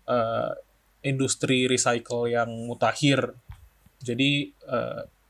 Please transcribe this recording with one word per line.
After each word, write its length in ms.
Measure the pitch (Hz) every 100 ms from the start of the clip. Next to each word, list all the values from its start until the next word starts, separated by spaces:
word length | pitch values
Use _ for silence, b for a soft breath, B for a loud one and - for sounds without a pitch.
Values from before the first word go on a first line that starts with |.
| -
eh, 460 | 120 113 113 - - - _ _ _
industri 600 | 139 135 131 - 131 127 127
recycle 600 | 123 127 117 - 120 120
yang 200 | 117 117 113 117
mutakhir. 640 | 120 113 - 143 127 120 - - - - _ _ _
Jadi, 520 | 120 120 139 143 147
eh, 480 | - - 123 120 - - _ _